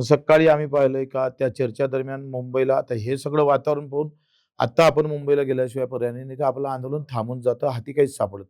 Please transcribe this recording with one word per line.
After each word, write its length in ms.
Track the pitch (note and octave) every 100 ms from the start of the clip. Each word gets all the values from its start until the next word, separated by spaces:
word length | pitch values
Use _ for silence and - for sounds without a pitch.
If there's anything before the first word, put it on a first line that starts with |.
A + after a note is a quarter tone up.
सकाळी 440 | A#2+ C#3+ C#3+ D#3 D#3+
आम्ही 180 | D3+ D3+
पाहिलंय 400 | C#3+ C3+ C3+ C3+
का 240 | C3+ C3
त्या 260 | B2+ C3+ -
चर्चा 320 | B2 A2+ C#3
दरम्यान 420 | C3 C3 C3+ C#3
मुंबईला, 460 | B2+ B2+ C3 C3 C3+
आता 180 | C#3
हे 240 | A#2+ A2 C3+
सगळं 260 | D3 D3+
वातावरण 460 | D3 C3+ D3+ D3 D3
पाहून 200 | C#3+ D3+ - _ _ _ -
आता 260 | B2 C#3+ E3
आपण 200 | D3 D3+
मुंबईला 360 | D3 C#3+ C#3+
गेल्याशिवाय 460 | C3+ B2+ B2+ B2+ B2+
पर्याय 240 | B2+ A#2+
नाही, 120 | B2
नाही 160 | C3+ C3
तर 40 |
आपलं 240 | C#3 B2+ C#3
आंदोलन 360 | C3 B2+ D3 C#3+
थांबून 320 | B2 A2 B2+
जातं, 260 | B2 A#2 C#3+
हाती 260 | A#2+ G#2+
काहीच 240 | C#3 C#3 -
सापडत 280 | G#2 G2